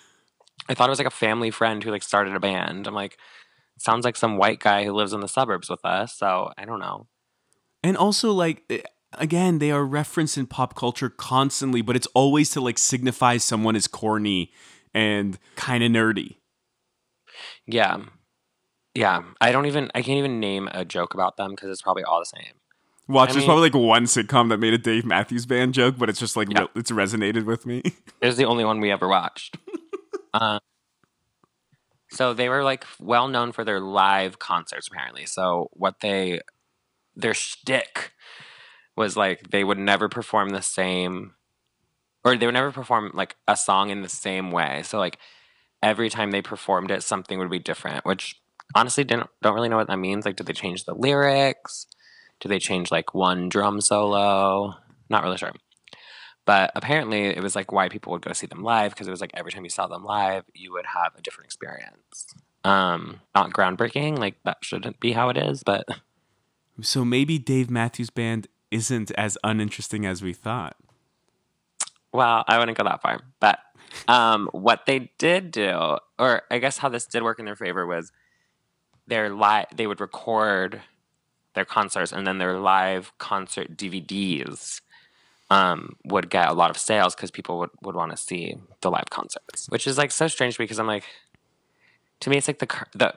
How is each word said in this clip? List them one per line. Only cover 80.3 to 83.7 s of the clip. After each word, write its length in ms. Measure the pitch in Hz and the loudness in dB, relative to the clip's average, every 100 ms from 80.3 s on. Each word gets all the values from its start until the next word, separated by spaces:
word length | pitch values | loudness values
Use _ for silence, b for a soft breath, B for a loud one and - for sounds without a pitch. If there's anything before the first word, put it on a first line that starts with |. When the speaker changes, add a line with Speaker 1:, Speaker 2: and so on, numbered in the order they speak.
| 110 107 95 95 107 - _ _ _ _ _ _ | 0 2 2 -2 -6 -16 _ _ _ _ _ _
Speaker 1:
their 120 | 98 95 | -6 0
concerts, 460 | 110 98 98 85 | 0 0 -2 -4
and 160 | 98 95 | -4 -4
then 100 | 95 | -2
their 220 | 90 92 | -2 0
live 580 | 98 95 95 92 90 - | 2 2 2 -2 -8 -14
concert 600 | - 98 92 - - | -6 -6 -6 -10 -10